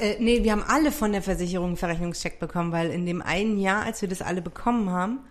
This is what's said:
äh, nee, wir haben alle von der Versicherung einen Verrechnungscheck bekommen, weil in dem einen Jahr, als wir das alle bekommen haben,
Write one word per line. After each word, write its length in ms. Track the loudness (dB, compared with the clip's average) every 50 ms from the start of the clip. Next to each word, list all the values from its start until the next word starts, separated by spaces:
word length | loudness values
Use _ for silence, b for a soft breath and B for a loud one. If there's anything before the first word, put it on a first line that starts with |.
äh, 160 | -2 -2 0 2
nee, 240 | 2 4 4 4 4
wir 80 | 4
haben 140 | 2 2 2
alle 240 | 2 4 4 4 2
von 220 | 2 2 0 0 0
der 80 | 0
Versicherung 460 | 0 0 0 0 0 -2 -2 0 0
einen 100 | -2 -2
Verrechnungscheck 600 | -2 -2 -2 0 -2 -2 -4 -4 -4 -6 -8 -6 -6
bekommen, 320 | -8 -4 -2 -2 -2 0 0
weil 160 | 0 0 0
in 160 | -2 -2 -2
dem 160 | -2 -2 -4
einen 360 | -2 -2 -2 0 0 2 2 2
Jahr, 240 | 2 2 2 2 0
als 160 | -2 -4 -4
wir 80 | -4 -4
das 120 | -4 -4
alle 200 | -4 -4 -4 -4
bekommen 480 | -4 -6 -8 -4 0 0 2 2 2 0
haben, 300 | 0 0 0 -2 -4 -6 b b